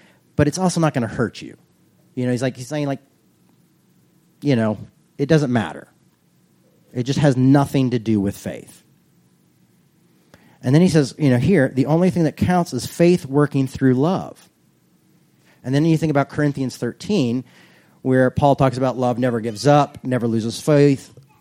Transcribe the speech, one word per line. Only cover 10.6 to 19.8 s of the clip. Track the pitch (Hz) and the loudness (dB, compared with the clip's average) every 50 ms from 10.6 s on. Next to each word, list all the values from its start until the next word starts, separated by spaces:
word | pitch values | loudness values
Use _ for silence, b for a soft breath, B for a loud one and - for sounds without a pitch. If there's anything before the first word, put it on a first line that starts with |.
And | - 123 135 | -2 2 4
then | 160 | 4
he | 185 180 | 4 4
says, | - 160 139 120 - | 4 2 0 0 -2
you | - 156 135 | 0 2 2
know, | 123 | 2
here, | 123 131 156 202 156 131 - | 4 2 2 4 4 2 2
"The | - 127 131 | 0 -2 0
only | 131 156 165 180 185 | 2 2 2 2 2
thing | - 180 165 | 2 0 0
that | 143 - | -2 0
counts | - - - 180 180 170 - - | -2 0 0 2 0 0 -2 -6
is | 120 - | -8 -8
faith | - - - 170 175 180 175 - | -8 0 2 4 4 4 2 -2
working | 131 135 147 147 139 - 139 135 | -2 0 0 0 2 0 -2 -2
through | 131 - - 135 131 127 | -2 -2 0 2 2 2
love." | 127 143 170 190 135 73 - - - _ _ _ _ _ _ _ _ _ _ _ _ _ _ _ _ _ _ _ b b b b b b | 2 0 0 -2 -4 -6 -10 -16 -20 _ _ _ _ _ _ _ _ _ _ _ _ _ _ _ _ _ _ _ b b b b b b
And | 127 135 | -2 0
then | 143 156 | 2 2
you | 165 160 | 2 2
think | 151 165 156 | 2 0 0
about | 143 139 131 - | 0 0 0 0
Corinthians | - - 147 147 139 135 135 123 - | -2 -2 -2 -2 -2 -4 -6 -6 -6
thirteen, | - 127 120 104 - - - 208 190 131 120 117 131 123 b b b b b b b b b b b | -6 -8 -8 -8 -8 -6 -2 -2 0 0 0 -2 -4 -6 b b b b b b b b b b b
where | - 131 131 131 131 127 | -2 0 0 2 2 0
Paul | - - 147 143 135 | 0 2 2 2 2
talks | - 139 135 - | 2 0 0 0
about | 127 135 127 117 | -2 -4 -4 -2
love | 123 127 123 120 | -2 -2 -2 -2
never | 117 127 127 117 117 | -2 -2 -2 -2 -4
gives | 107 117 104 98 110 | -6 -6 -8 -2 2
up, | 143 143 147 | 4 4 4